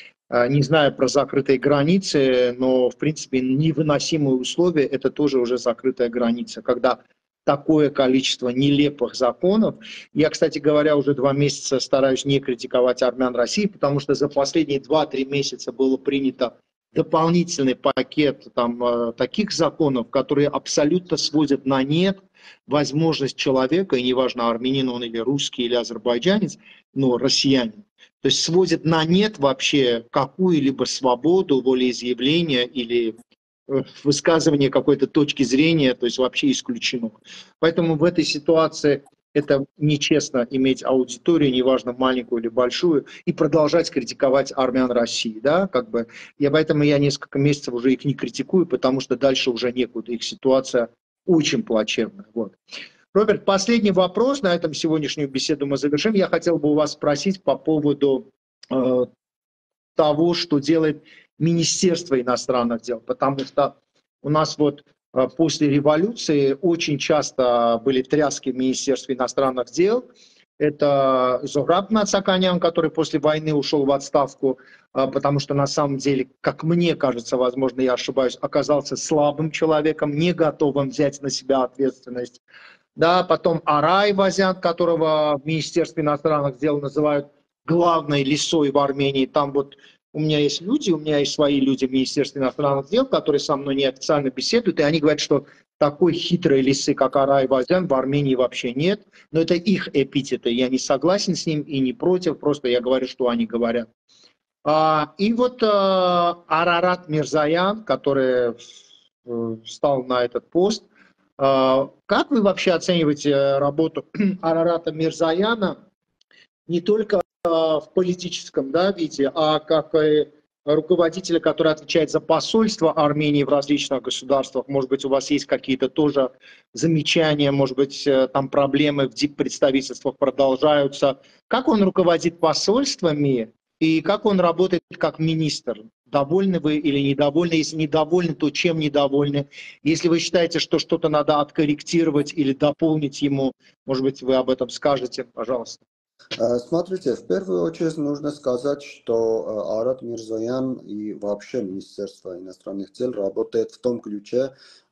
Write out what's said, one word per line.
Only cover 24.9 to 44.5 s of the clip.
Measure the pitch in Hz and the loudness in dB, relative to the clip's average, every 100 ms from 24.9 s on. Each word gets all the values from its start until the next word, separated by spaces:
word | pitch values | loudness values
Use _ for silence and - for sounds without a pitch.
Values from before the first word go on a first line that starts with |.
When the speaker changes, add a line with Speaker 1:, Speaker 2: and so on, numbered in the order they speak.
| 120 | -4
Speaker 1:
или | 120 113 | -6 -6
русский, | 113 143 - - | -2 -4 -4 -6
или | 120 | -2
азербайджанец, | 120 110 113 120 120 175 208 170 - - - _ | -2 -4 -4 -2 0 0 0 -2 -6 -20 -20 _
но | 135 131 120 | -2 0 0
россиянин, | 127 - 139 135 117 - - _ _ _ | 0 0 2 2 0 -8 -20 _ _ _
то | 139 | -2
есть | - | -2
сводят | - 175 180 160 | 0 2 2 0
на | 151 165 | 0 2
нет | 160 185 214 214 | 2 2 2 0
вообще | 139 131 - 147 127 117 - | 0 0 0 2 2 0 -2
какую-либо | 147 135 - 185 160 135 131 | -2 -2 0 2 2 0 0
свободу | 123 - 127 120 147 185 185 135 | -4 -2 0 2 2 2 2 2
волеизъявления | 123 127 127 120 123 120 127 165 165 127 | 2 2 0 -2 -4 -2 0 0 0 -2
или, | 120 131 117 120 113 107 _ _ _ _ - | -2 -6 -2 -2 -2 -6 _ _ _ _ -6
э, | 135 135 - | -4 -4 -4
высказывания | 143 143 175 160 160 147 135 | -2 0 2 2 2 2 2
какой-то | 135 135 135 135 | 2 2 2 0
точки | 156 143 - | 0 0 0
зрения, | 123 131 160 165 131 | 0 2 2 2 2
то | 123 120 | 0 -2
есть | 117 | -2
вообще | 127 - 143 | -2 0 0
исключено. | 123 - 117 - 123 113 - - - - _ | -2 -4 -6 -6 -6 -8 -12 -20 -20 -20 _
Поэтому | 160 170 165 156 | -2 0 0 2
в | |
этой | 170 175 | 2 2
ситуации | 147 147 156 160 156 - 147 135 - _ _ | -2 -2 2 2 2 0 0 0 -4 _ _
это | 147 147 139 139 - | -2 0 0 -2 -2
нечестно | 151 143 - 151 139 127 120 | 0 0 2 0 0 -2 -2
иметь | 135 131 127 | 0 0 0
аудиторию, | - 131 123 - - 165 143 | 0 0 0 -2 0 2 2
неважно, | 127 127 127 117 | 2 2 0 -2
маленькую | 123 131 127 117 117 | -2 0 0 -2 -4
или | 117 | -2
большую, | 120 123 - 175 147 - - - | 0 0 0 2 2 -2 -6 -4
и | |
продолжать | 165 156 156 147 165 160 | -2 2 2 2 2 0
критиковать | 139 117 - 135 135 135 | -4 -6 -2 2 2 0